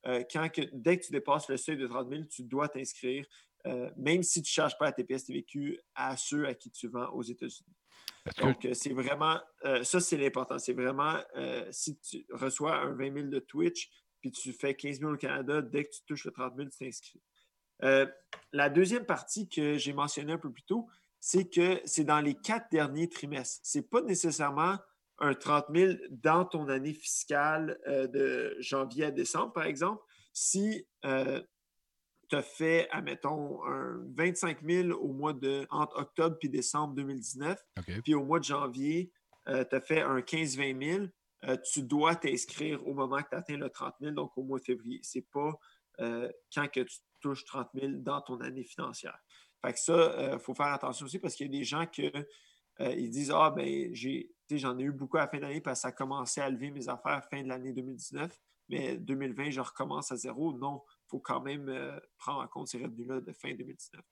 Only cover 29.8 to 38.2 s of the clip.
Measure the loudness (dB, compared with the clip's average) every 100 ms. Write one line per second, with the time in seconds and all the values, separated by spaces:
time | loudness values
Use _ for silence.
29.8 | 0 -2 -10 _ _ -2 2 4 2 0
30.8 | -6 _ 0 2 2 -2 -6 _ _ _
31.8 | _ _ _ _ _ -2 -2 0 4 6
32.8 | 4 -2 -4 -4 -2 -2 -4 -6 -4 -4
33.8 | -4 -6 -8 0 2 2 -2 -2 2 4
34.8 | 4 2 -2 -2 -2 0 0 0 -2 -2
35.8 | -2 -2 -4 2 2 2 -2 0 0 0
36.8 | 0 -2 -4 -4 -6 -4 -2 -2 _ -10
37.8 | -6 -4 4 4